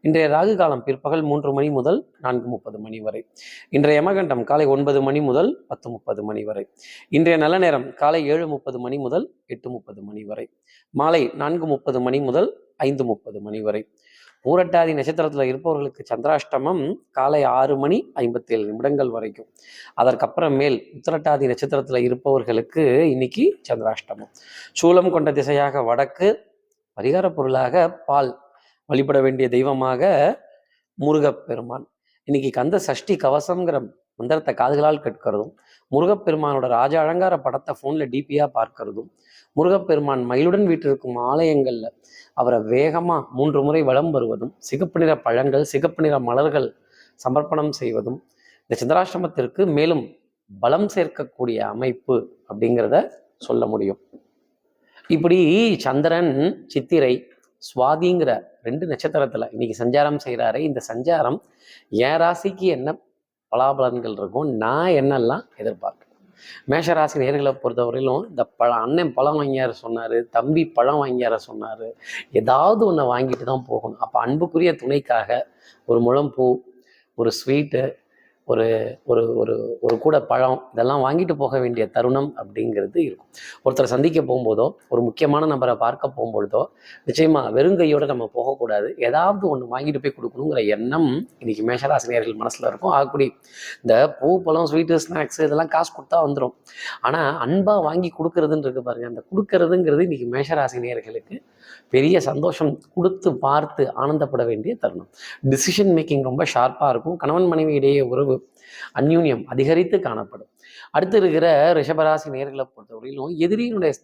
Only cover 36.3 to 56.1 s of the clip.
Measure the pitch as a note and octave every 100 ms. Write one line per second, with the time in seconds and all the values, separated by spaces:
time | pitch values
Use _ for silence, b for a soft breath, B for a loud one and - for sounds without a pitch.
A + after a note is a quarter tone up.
36.3 | D#3 D3 C3+ B2+ A#2 C3+ D#3+ D#3 F3 F#3
37.3 | E3 C3+ C#3 - C#3+ C#3 D#3 C3+ C3 C#3+
38.3 | C#3+ C#3+ B2 A2+ - G#2+ G#2 C#3 _ b
39.3 | b b - F3 F#3+ F#3+ D3+ C#3+ C3 B2
40.3 | B2+ E3 G3 G3+ E3 D#3+ C3+ B2+ A#2+ B2
41.3 | D3 E3 D3 C3 A#2+ A2 _ B B B
42.3 | - B2 A#2+ A2 B2 D3+ E3 F3 D#3+ -
43.3 | B2+ D3+ C#3 C#3 D#3+ C#3 C3 E3 C#3+ A#2
44.3 | A2+ A#2+ _ - C#3 F3+ E3+ D#3+ D#3 A#2+
45.3 | A#2 C#3 C3+ D3 C#3 E3 - D#3 C#3+ A#2+
46.3 | B2 D3+ D3 B2+ _ b b b _ B2+
47.3 | C3+ D3+ D#3 D3+ C#3+ A#2+ A2 G#2+ C3+ _
48.3 | b b b _ A#2 B2 E3 F#3 - F3
49.3 | - B2 - F#3+ D3 D#3+ D#3 A2 - _
50.3 | _ _ G2 A#2 D#3+ G#3 G3+ D#3 - C3+
51.3 | - B2 A2 G#2+ G#2+ B2+ B2 - A#2+ -
52.3 | _ _ G#2 A#2 A#2+ A2 D3+ - - _
53.3 | _ - A#2+ A2+ G#2+ G2 G2 _ - _
54.3 | _ _ _ _ _ b b - D#3+ E3+
55.3 | F3+ D#3+ F#3+ A#3 F3+ C3+ C3+ D#3+